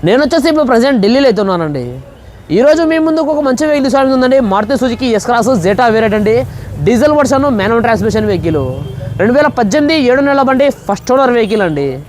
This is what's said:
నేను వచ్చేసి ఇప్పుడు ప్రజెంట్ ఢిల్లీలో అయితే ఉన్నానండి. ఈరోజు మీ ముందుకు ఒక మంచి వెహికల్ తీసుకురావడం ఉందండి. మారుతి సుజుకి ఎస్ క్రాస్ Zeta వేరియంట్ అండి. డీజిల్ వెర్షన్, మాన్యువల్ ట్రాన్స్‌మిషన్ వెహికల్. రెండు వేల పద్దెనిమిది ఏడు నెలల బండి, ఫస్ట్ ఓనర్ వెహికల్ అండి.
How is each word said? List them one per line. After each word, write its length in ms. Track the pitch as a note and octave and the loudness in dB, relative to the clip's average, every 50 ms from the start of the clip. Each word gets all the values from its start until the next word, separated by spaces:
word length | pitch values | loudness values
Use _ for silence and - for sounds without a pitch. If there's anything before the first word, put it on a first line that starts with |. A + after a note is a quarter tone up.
| - E3 | 0 2
నేను 120 | G#3 B3+ D4+ | 2 2 2
వచ్చేసి 220 | C4+ E4 E4 C4 E4 | 0 0 0 0 0
ఇప్పుడు 160 | D#4 D#4 D4+ B3 | 0 0 0 2
ప్రజెంట్ 280 | C4 A3+ A#3 C#4 C#4 A#3 F#3+ | 2 2 2 2 2 2 2
ఢిల్లీలో 260 | G3+ A#3+ C4+ C#4 C4 | 2 2 2 2 2
అయితే 120 | A3 F3+ G#3 | 2 0 0
ఉన్నానండి. 400 | F#3+ F#3 F3 E3 D#3 D3 C3+ B2 B2 B2 C3 C3 - - - - - - - - - D#3 F#3+ | -2 -2 -2 -4 -4 -4 -6 -8 -8 -10 -14 -16 -18 -20 -20 -20 -20 -20 -20 -10 -4 0 2
ఈరోజు 240 | A#3+ D4 D4+ D#4 E4+ D#4 | 4 4 2 2 2 0
మీ 60 | D#4+ D#4+ D#4+ | 0 0 0
ముందుకు 240 | D#4+ D#4+ D#4+ D#4+ C#4 D#4 | 0 0 0 -2 -2 -2
ఒక 80 | D4 D4 C4+ | -2 0 -2
మంచి 160 | C4 A3 D4+ D4+ | 0 0 0 0
వెహికల్ 180 | D4 D4 C4+ | 0 0 0
తీసుకురావడం 300 | C#4 A#3 C#4 C4+ C4+ C4 B3+ | 0 0 2 2 2 2 2
ఉందండి. 200 | B3+ B3+ C4 C4+ B3+ G#3 F#3+ | 2 2 2 2 2 2 0
మారుతి 220 | G3 G#3+ G#3 - A#3+ | -2 0 0 -2 -2
సుజుకి 260 | B3 B3+ A#3 G#3+ B3+ B3+ A3+ G#3 | 0 -2 -2 -2 -2 -2 -2 -2
ఎస్ 100 | - - | 0 0
క్రాస్ 240 | A#3+ A#3 A3 A3+ C4+ G#3+ D#3+ | -2 0 2 0 0 0 2
Zeta 200 | F#3 G#3 F#3+ B3+ A#3 A3 | 0 0 2 2 2 2
వేరియంట్ 240 | A3 A3 A3 G3+ G#3+ | 2 0 0 0 0
అండి. 140 | G#3 G#3+ A3 A#3+ C4 - - - - - - - C#3+ F3 | 0 0 0 0 -2 -4 -8 -14 -14 -12 -10 -4 0 0
డీజిల్ 260 | A#3+ A3+ C4 D4+ D4+ D4 | 2 2 2 2 2 2
వెర్షన్, 280 | C#4 B3 C4+ C4+ C#4 C#4+ C4 G#3 | 2 2 0 0 0 0 0 0
మాన్యువల్ 240 | F#3+ G#3 A3+ A#3 A3+ | 0 0 0 0 2
ట్రాన్స్‌మిషన్ 420 | A#3 A3+ G3+ G3 A3 G3 A3 G#3+ G#3+ | 0 0 0 0 -2 -2 0 -2 -2
వెహికల్. 320 | G3+ F3 D3+ E3+ E3 D3+ C3+ B2+ B2+ C3+ C#3+ - - - - - - - | -2 -2 -2 -2 -2 -2 -2 -4 -6 -8 -10 -10 -10 -10 -10 -10 -4 -2
రెండు 120 | F3+ A3 B3 C#4 | 0 2 2 2
వేల 100 | D4 D4 C#4+ - | 2 2 0 0
పద్దెనిమిది 360 | A#3+ G3+ G3 D4+ D4 D4 D#4+ D#4+ C4+ A#3+ | -2 0 2 0 2 2 2 2 2 2
ఏడు 120 | B3 C4+ C#4 C#4+ | 2 2 2 2
నెలల 160 | C#4 C#4 C4+ B3 | 2 2 2 2
బండి, 180 | C4+ B3+ C#4 C#4 C4 - - - | 2 2 2 0 0 -2 -4 -6
ఫస్ట్ 240 | G3 - - - B3+ | -6 -6 -2 -2 0
ఓనర్ 180 | C4 C#4 B3+ B3 A#3+ | 2 2 2 2 0
వెహికల్ 260 | A3+ G3 A3 G#3+ G3+ F3 | 0 0 0 -2 0 -2
అండి. 220 | D#3 C#3+ C#3+ C#3 C3 C3+ D3 | -2 -2 -4 -4 -6 -8 -12